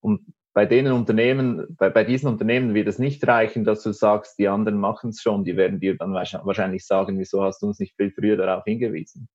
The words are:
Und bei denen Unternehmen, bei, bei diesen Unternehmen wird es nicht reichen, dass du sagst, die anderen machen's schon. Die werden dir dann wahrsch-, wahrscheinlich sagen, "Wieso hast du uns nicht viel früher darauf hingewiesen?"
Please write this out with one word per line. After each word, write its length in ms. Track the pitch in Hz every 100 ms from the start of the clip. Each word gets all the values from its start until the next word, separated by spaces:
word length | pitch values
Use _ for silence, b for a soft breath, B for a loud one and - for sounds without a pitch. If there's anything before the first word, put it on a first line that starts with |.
Und 200 | 107 104 - - _
bei 120 | - 104
denen 280 | 117 135
Unternehmen, 800 | 127 113 107 120 135 127 101 - -
bei, 120 | 95
bei 140 | 113
diesen 260 | 110 131 143
Unternehmen 440 | 110 107 123 127
wird 140 | 107 104
es 100 | 104
nicht 280 | 135 143 135
reichen, 360 | 120 110 120
dass 200 | 107 107
du 80 | 110
sagst, 480 | 101 107 104 - -
die 80 | 101
anderen 320 | 101 110 104
machen's 420 | 98 113 117 110
schon. 220 | 113 104
Die 120 | 92 90
werden 240 | 92 98
dir 160 | 95 85
dann 180 | 92
wahrsch-, 260 | 92 90 95
wahrscheinlich 420 | 98 95 95 92 -
sagen, 320 | 95 95 95
"Wieso 240 | 92 98
hast 180 | 95 -
du 60 | 104
uns 120 | 104
nicht 160 | 98 _
viel 160 | 101
früher 260 | - 104 101
darauf 260 | 92 92 104
hingewiesen?" 600 | 117 117 - - - 117